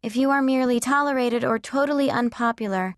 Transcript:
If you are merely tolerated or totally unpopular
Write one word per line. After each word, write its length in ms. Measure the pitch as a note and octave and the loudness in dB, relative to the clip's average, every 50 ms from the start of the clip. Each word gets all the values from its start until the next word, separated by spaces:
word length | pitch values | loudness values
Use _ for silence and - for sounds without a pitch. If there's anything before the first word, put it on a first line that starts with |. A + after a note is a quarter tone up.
If 140 | - A3+ G#3+ | -8 -4 -2
you 140 | B3 C4 C4+ | 0 2 2
are 120 | C#4 C#4 | 2 2
merely 380 | C4+ C4 C4 C4 B3+ B3 B3 A#3 | 2 2 2 2 2 2 2 0
tolerated 640 | - B3+ C#4 C#4+ C#4+ C#4+ C#4 C4 B3 A#3+ A3+ A#3+ A#3 | 0 0 0 0 0 0 0 0 0 0 0 -2 0
or 160 | - A3 A3 | 0 -2 -2
totally 500 | G#3+ - - C#4 C#4+ C#4+ D4 C#4 C#4 C4 | -4 -4 -2 0 0 2 2 0 0 0
unpopular 840 | - A#3+ A#3+ A#3 A#3 - A#3+ A#3 A#3 - A3+ G3+ F#3+ F#3+ F#3 F#3 F3+ | 0 0 -2 -2 -2 -2 -2 -2 -2 -2 -4 -4 -2 -2 -4 -4 -8